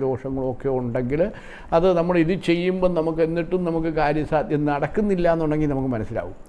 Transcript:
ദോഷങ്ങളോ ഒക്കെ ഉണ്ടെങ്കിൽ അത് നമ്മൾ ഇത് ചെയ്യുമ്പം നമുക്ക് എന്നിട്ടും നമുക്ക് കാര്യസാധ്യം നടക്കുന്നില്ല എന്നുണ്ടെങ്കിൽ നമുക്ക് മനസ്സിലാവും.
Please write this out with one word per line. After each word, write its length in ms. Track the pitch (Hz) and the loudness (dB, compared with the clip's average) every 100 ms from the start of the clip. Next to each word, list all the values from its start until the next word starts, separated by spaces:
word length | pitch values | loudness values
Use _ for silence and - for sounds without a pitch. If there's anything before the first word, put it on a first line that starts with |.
ദോഷങ്ങളോ 460 | 131 127 135 135 131 | 0 -2 -4 -4 -4
ഒക്കെ 140 | 123 139 127 | -4 -2 -2
ഉണ്ടെങ്കിൽ 420 | 123 123 123 143 - - - - - 170 | -2 -2 -2 0 -2 -4 -16 -16 0 2
അത് 100 | 185 170 | 4 4
നമ്മൾ 160 | 175 175 | 2 2
ഇത് 100 | 160 185 - | 2 2 0
ചെയ്യുമ്പം 440 | 170 180 185 180 170 | 0 2 2 2 2
നമുക്ക് 240 | 160 160 160 | 0 0 0
എന്നിട്ടും 360 | 170 165 185 175 | 0 -2 -2 0
നമുക്ക് 240 | 165 165 156 | 0 0 0
കാര്യസാധ്യം 640 | 151 151 135 156 117 147 147 | 2 0 0 0 0 0 0
നടക്കുന്നില്ല 640 | 143 147 - 208 185 170 | 0 -2 0 0 2 2
എന്നുണ്ടെങ്കിൽ 360 | 165 156 151 147 | 2 2 0 0
നമുക്ക് 160 | 135 135 | 0 0
മനസ്സിലാവും. 420 | 117 - 107 87 - | -2 -4 -6 -6 -10